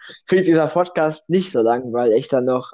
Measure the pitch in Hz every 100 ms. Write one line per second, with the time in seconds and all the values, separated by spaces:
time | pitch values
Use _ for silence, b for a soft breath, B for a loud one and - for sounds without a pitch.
0 | B B - 185 185 160 151 - 180 -
1 | 156 156 - 180 185 127 113 120 127 117
2 | 123 110 139 131 127 127 123